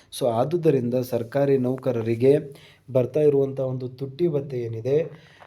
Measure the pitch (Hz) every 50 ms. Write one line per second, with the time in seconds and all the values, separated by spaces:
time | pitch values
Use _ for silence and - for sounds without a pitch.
0 | _ _ - - 139 120 113 113 127 151 170 175 160 160 143 131 120 120 123 127
1 | 123 - 117 117 117 117 - 139 143 139 139 131 123 123 131 131 - 131 117 113
2 | 110 117 117 113 127 135 143 151 147 - - - - - - _ _ - 123 131
3 | 123 120 - 151 151 147 139 139 139 135 135 135 131 131 131 127 127 123 - -
4 | 139 131 131 - 175 170 147 139 139 - 131 123 117 113 113 110 110 127 139 156
5 | 165 156 - - - - - - -